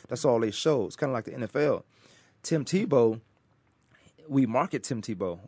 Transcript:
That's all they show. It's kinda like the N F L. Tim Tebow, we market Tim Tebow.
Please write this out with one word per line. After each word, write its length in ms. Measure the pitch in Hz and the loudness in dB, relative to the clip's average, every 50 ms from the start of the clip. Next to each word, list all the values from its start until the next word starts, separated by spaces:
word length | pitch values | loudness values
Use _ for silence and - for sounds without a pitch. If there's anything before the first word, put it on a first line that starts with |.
| - - | -12 -10
That's 160 | 123 - - | -6 0 2
all 140 | 139 120 113 | 2 4 2
they 100 | 113 107 | 2 0
show. 340 | 101 - - 160 151 127 98 | -2 0 0 2 2 2 0
It's 100 | 85 - | -4 -4
kinda 160 | - 151 139 | -4 -4 -4
like 120 | 131 117 - | -2 -4 -6
the 100 | - - | -8 -8
N 80 | 127 | -8
F 140 | 117 104 - | -6 -4 -2
L. 280 | 139 147 147 113 - - _ _ _ - - - _ _ _ _ _ | 0 0 0 0 -2 -4 _ _ _ -20 -20 -20 _ _ _ _ _
Tim 220 | - - 165 156 127 | -4 -2 -2 -2 0
Tebow, 560 | - - 190 226 214 139 127 117 113 110 113 - _ _ _ _ _ _ _ _ _ _ _ _ _ _ _ _ _ _ - - - | 0 0 0 2 4 4 4 6 4 2 -2 -8 _ _ _ _ _ _ _ _ _ _ _ _ _ _ _ _ _ _ -20 -8 0
we 180 | 139 139 135 | 2 2 2
market 380 | 110 113 127 - 196 - 117 - | 4 2 0 0 0 -4 -4 -4
Tim 180 | - 135 113 | -4 -6 -6
Tebow. 380 | - - 107 90 98 90 85 87 - | -6 -6 -6 -4 -4 -4 -6 -8 -8